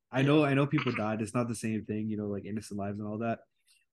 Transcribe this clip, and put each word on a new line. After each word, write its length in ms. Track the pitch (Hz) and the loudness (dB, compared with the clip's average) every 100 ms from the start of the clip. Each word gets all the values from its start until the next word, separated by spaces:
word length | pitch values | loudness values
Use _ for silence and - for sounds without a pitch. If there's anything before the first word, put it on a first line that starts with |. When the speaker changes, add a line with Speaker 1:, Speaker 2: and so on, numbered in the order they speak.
| _ | _
Speaker 1:
I 100 | 127 | 2
Speaker 2:
Yeah. 20 | |
Speaker 1:
know, 200 | 135 151 | 6 6
I 100 | 147 | 6
know 120 | 135 143 | 4 4
people 260 | 151 127 | 2 0
died. 300 | 107 107 110 | 0 -2 -2
It's 120 | 107 | -2
not 140 | 123 120 | 0 -2
the 60 | 113 | -2
same 280 | 117 107 104 | -2 -2 -2
thing, 220 | 107 107 | -4 -2
you 60 | 104 | -4
know, 100 | 104 | -4
like, 160 | 101 98 | -4 -6
innocent 320 | 107 98 101 | -8 -8 -6
lives 200 | 98 104 | -6 -6
and 80 | 104 | -6
all 100 | 107 | -4
that. 220 | 117 113 - _ _ _ _ | -2 -4 -8 _ _ _ _